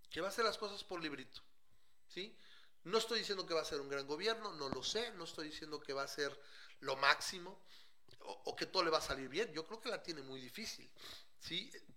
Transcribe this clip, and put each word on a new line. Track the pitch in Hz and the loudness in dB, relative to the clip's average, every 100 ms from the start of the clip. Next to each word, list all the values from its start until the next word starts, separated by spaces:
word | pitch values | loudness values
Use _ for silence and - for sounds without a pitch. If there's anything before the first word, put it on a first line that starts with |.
| - | -6
que | 151 | 0
va | 190 | 0
a | |
hacer | 214 | 4
las | 226 - | 4 4
cosas | 208 202 | 0 -2
por | - 175 | -4 0
librito, | 156 139 131 - - - - - - - - | 0 -2 -6 -12 -14 -16 -16 -16 -16 -16 -10
¿sí? | 175 208 - - - - - | -8 -8 -10 -16 -16 -16 -12
No | 165 220 | 4 4
estoy | 220 226 | 6 4
diciendo | 185 196 170 | 2 0 4
que | |
va | 165 | 4
a | 151 | 4
ser | 151 | 0
un | 139 | 0
gran | 139 139 | 0 0
gobierno, | 151 208 220 208 | 2 4 2 0
no | 160 135 | -2 -2
lo | 131 | 0
sé, | - 214 233 | 2 2 0
no | 196 165 | -4 -6
estoy | - 151 | -4 -4
diciendo | - 156 147 | -6 -6 -6
que | - | -2
va | 139 | 0
a | 139 | 0
ser | - 143 135 - - - - | 2 0 0 -12 -14 -12 -4
lo | 139 135 | 0 8
máximo | 139 151 - 185 175 208 - - - - - - | 8 8 4 -4 -6 -10 -12 -14 -14 -16 -16 -12
o, | - - - | -8 -4 -2
o | 147 | 0
que | 165 | 2
todo | 190 | 6
le | 170 | 8
va | 156 | 8
a | |
salir | - 135 131 | 6 0 0
bien. | 147 220 | 0 0
Yo | 151 - | 0 -4
creo | 220 | -4
que | 254 | -2
la | 196 | -2
tiene | - 156 | -2 -6
muy | 131 135 | -6 -6
difícil, | 127 - - - - - - - - - | -6 -6 -6 -6 -10 -14 -12 -12 -12 -10
¿sí? | - 170 139 - - | -2 -2 -2 -8 -14